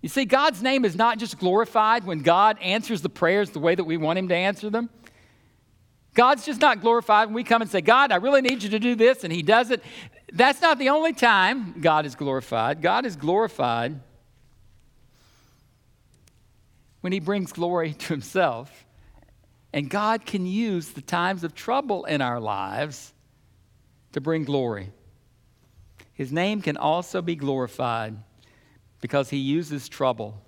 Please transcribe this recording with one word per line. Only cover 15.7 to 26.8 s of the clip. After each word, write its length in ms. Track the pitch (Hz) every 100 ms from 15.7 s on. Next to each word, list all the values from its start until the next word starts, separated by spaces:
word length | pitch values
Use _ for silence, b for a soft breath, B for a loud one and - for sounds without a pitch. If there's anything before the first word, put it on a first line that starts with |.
| _ _ _ _ _ _ _ _ _ _ _ _ _
when 120 | 180
he 60 | 190
brings 340 | 160 202 180
glory 400 | - 175 180 165
to 140 | 147 -
himself, 800 | 151 - 185 165 117 139 - _ b b b b _ _ _ _
and 160 | - 143
God 380 | 202 214 226 -
can 220 | 202 180
use 420 | 196 226 185 151
the 120 | -
times 420 | - 175 180 190
of 100 | 170
trouble 520 | - - 262 277 196 -
in 160 | 151
our 180 | 127 120
lives 760 | 110 98 95 107 151 139 - _ _ _ _ _ _ _ _ _ _
to 60 | -
bring 260 | 139 160 143
glory. 460 | 143 123 104 95 - _ _ _ _ _ _ _ _ - _ b
His 180 | - 135
name 320 | 156 185 214
can 120 | 165
also 460 | 147